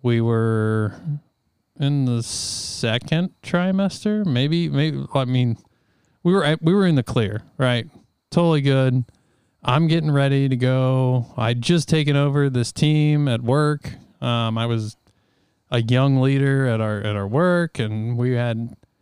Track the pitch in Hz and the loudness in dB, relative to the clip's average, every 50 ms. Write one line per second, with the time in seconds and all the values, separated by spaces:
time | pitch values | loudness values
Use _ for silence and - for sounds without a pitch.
0 | - 123 117 117 113 117 117 113 113 113 113 110 107 110 110 110 107 104 - - | -2 0 0 2 2 2 2 2 2 0 0 0 0 0 0 0 0 -2 -4 -6
1 | - 165 147 143 - _ _ _ _ _ _ _ _ _ _ - 143 139 147 143 | -8 -8 -8 -8 -10 _ _ _ _ _ _ _ _ _ _ -4 -2 0 0 0
2 | 135 127 120 117 110 - - - - - - - - - - - - 113 110 120 | 0 0 0 -2 -2 -4 -8 -8 -8 -8 -8 -8 -10 -10 -8 -4 -2 -2 -2 -2
3 | - - 156 165 180 - - _ - - - 175 175 190 190 190 196 190 - - | -2 -2 -2 -2 -2 -2 -6 _ -8 -4 -2 -2 0 0 0 0 0 -2 -4 -4
4 | - 208 214 214 208 175 127 123 135 147 160 170 170 156 143 139 151 160 143 135 | -4 -2 -2 -2 0 0 0 0 0 0 0 0 -2 0 0 0 0 0 -2 -4
5 | 135 - - 139 131 123 127 127 123 120 113 - _ _ _ _ _ _ _ _ | -6 -4 -2 -2 -2 0 0 0 2 0 -2 -4 _ _ _ _ _ _ _ _
6 | _ _ _ _ - 175 185 196 160 147 160 156 160 160 185 208 196 180 156 135 | _ _ _ _ 0 2 2 2 2 2 0 0 2 2 2 4 4 4 4 2
7 | 113 - - 127 110 98 104 104 - - _ - 131 123 123 117 - - - - | 0 0 0 0 0 0 -2 -6 -10 -10 _ -2 0 0 0 0 -2 -6 -12 -20
8 | _ _ _ _ _ _ - 170 175 170 160 147 139 139 135 135 131 131 127 131 | _ _ _ _ _ _ 0 2 2 4 2 2 2 2 2 2 2 2 2 0
9 | 120 - _ _ _ _ _ _ _ _ _ _ - 117 127 151 170 160 165 170 | -2 -4 _ _ _ _ _ _ _ _ _ _ -4 0 2 2 2 2 2 0
10 | 151 151 143 139 139 139 139 139 139 135 131 120 127 127 131 131 131 131 131 131 | 0 0 2 2 2 2 2 2 0 0 0 0 0 0 0 0 0 0 2 2
11 | 131 127 127 123 117 - - - 110 113 120 120 117 - 175 170 147 - 160 156 | 2 2 0 0 -2 -4 -6 -4 -2 -2 -2 -2 0 0 0 0 0 0 0 0
12 | 147 147 143 143 143 143 139 147 143 139 127 120 117 - - - 156 151 151 151 | 2 2 2 2 2 2 2 2 0 0 0 -2 -2 -4 -2 0 0 2 2 4
13 | 151 151 151 147 147 139 120 113 123 117 131 147 151 147 151 143 - - - - | 2 2 2 2 2 0 0 -2 0 0 0 2 2 0 -2 -4 -6 -12 -16 -16
14 | - - _ - 127 120 120 117 113 113 110 113 117 120 117 113 107 107 - _ | -18 -20 _ -8 -4 -2 -2 -2 -2 -2 -2 -2 -2 -2 -2 -2 -4 -6 -10 _
15 | _ _ _ _ _ _ _ _ _ _ _ _ _ - 131 120 117 113 123 127 | _ _ _ _ _ _ _ _ _ _ _ _ _ -4 -2 -2 0 2 2 2
16 | 135 139 135 131 127 135 139 135 139 139 135 135 135 127 113 110 110 107 107 101 | 4 4 2 2 2 2 2 2 2 2 0 0 0 0 0 0 -2 -2 -2 -4
17 | 104 107 104 104 98 98 110 147 180 180 175 175 170 160 - - 117 107 107 110 | -4 -4 -4 -4 -4 -2 0 0 2 2 2 0 -2 -2 -4 -4 -4 -4 -4 -4
18 | 110 117 123 120 123 127 127 120 120 120 113 113 117 113 - - _ _ _ _ | -4 -4 -2 -2 -2 -2 0 -2 -2 -2 -4 -4 -6 -8 -12 -16 _ _ _ _